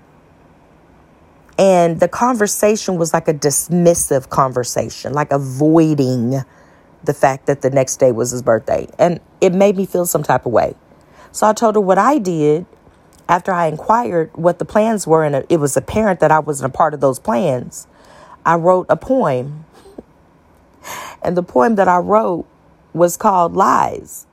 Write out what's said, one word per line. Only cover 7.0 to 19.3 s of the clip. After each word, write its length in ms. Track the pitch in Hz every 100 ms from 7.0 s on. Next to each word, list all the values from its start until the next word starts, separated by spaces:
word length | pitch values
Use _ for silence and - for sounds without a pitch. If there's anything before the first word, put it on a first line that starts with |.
the 100 | -
fact 320 | 143 143 131 -
that 140 | 143
the 80 | 131
next 280 | 135 131 -
day 140 | 131
was 200 | 117 123
his 100 | 123
birthday. 460 | 123 110 - 71 - -
And 200 | 170 170 - _
it 120 | 190
made 240 | 185 196 190
me 80 | 185
feel 200 | 180 175
some 180 | 156
type 220 | 151 127 131
of 60 |
way. 240 | 104 78 - _ _ _ - -
So 160 | - 214
I 60 |
told 220 | 214 226 214
her 60 |
what 160 | 190 190
I 220 | 226 294
did 460 | 190 165 151 156 - - _ _ _ _ -
after 220 | 180 196
I 160 | 175 165
inquired 640 | 151 - 226 233 175 156 -
what 240 | 170 170
the 60 | 165
plans 420 | 214 220 214 151
were, 160 | 160
and 220 | 151 139 -
it 100 | 170
was 160 | 143 131
apparent 420 | - 214 220 175
that 120 | 151
I 80 | 156
wasn't 340 | 147 143 127
a 40 | -
part 160 | 160
of 60 | 147
those 200 | 135 131
plans. 680 | - 233 175 127 - - - _ - - - - -
I 100 | 170
wrote 300 | 165 185 -
a 60 | -
poem. 680 | - 262 175